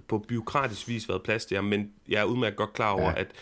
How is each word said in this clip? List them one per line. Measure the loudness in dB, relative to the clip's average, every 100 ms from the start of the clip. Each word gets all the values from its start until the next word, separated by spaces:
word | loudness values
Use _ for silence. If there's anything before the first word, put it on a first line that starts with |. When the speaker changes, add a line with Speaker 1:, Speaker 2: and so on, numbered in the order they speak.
| -2
Speaker 1:
på | -2 0
bureaukratisk | -4 0 0 0 -4 -4
vis | -4 -2
været | -2
plads | 0 0 2
til | 0
ham, | 2
men | 0 0 -8 -2
jeg | 2
er | 2
udmærket | 2 0 0
godt | -2
klar | 0 0
over, | 2
Speaker 2:
Ja. | 2 0
Speaker 1:
at, | -4 -8